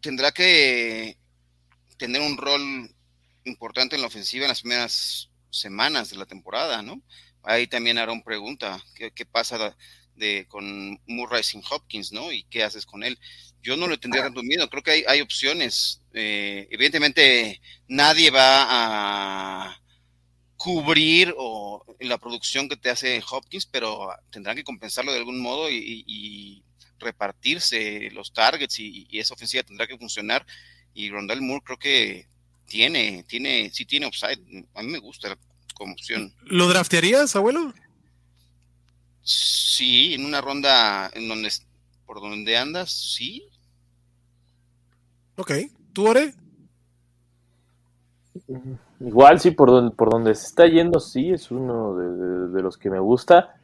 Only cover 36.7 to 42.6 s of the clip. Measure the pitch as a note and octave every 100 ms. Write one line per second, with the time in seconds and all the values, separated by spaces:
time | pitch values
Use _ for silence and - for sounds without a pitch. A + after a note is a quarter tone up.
36.7 | F3+ F3+ F3 E3+ B3+ D4 G3+ G#3 C#4+ D#4
37.7 | - _ _ _ _ _ _ _ _ _
38.7 | _ _ _ _ _ - - - - -
39.7 | - B2+ B2 D3+ C#3+ C#3+ D3 C3+ C#3+ C#3
40.7 | C3 A2+ G2 F#2+ A2 A2+ A2 G#2+ - _
41.7 | _ _ _ _ G#2 G2+ G#2 G#2+ A#2